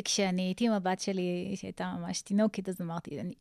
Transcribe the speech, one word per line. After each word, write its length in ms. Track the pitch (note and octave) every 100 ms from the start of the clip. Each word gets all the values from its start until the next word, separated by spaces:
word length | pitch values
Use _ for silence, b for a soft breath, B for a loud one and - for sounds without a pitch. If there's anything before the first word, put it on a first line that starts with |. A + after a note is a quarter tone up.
כשאני 380 | G3+ - G3 F#3
הייתי 240 | F#3 F#3 A#3
עם 40 |
הבת 260 | G#3+ F#3 F#3
שלי, 540 | - F#3+ F3+ F3 F#3 G3
שהייתה 380 | F#3+ F3+ F#3 F3+
ממש 220 | E3+ F#3
תינוקת, 480 | - G3+ A3 G#3+ F#3
אז 120 | F3+
אמרתי, 380 | E3+ E3+ - C#3+
"אני 140 | F3+ -